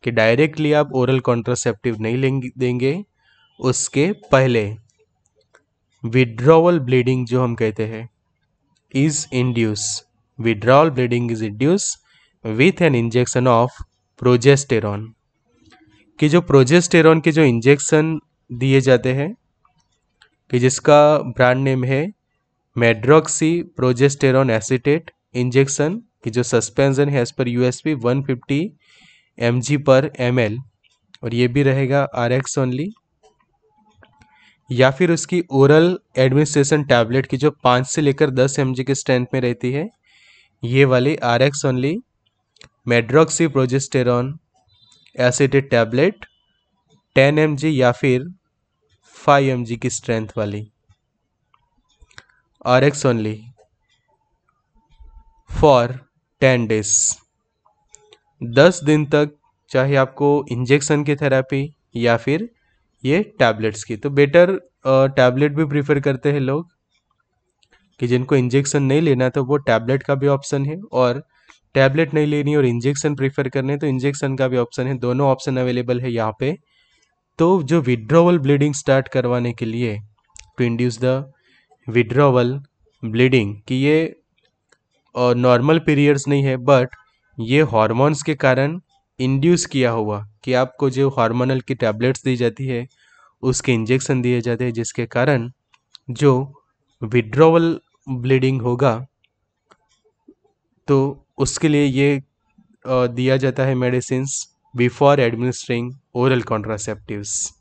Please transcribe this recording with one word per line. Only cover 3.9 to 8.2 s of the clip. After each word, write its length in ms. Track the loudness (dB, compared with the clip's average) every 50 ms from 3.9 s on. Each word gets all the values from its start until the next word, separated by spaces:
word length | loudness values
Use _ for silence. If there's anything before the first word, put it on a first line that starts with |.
| -2 -2 0 0 -2 -6 -2 0
पहले 440 | 2 2 4 2 0 0 -2 -4 -8 -12 _ _ _ _ _ _ _ _ _ _ _ _ _ _ _ _ _ _ _ _ _ _ _ _ -10
विड्रॉवल 760 | -2 0 0 0 0 -2 -2 4 4 6 6 6 4 2 0
ब्लीडिंग 480 | 0 0 0 0 2 0 -2 -2 -4 -2
जो 160 | -2 -2 0
हम 120 | -2 -2
कहते 300 | -2 -4 -4 -2 -4 -8
हैं 240 | -8 -8 -12 -14 -16 _ _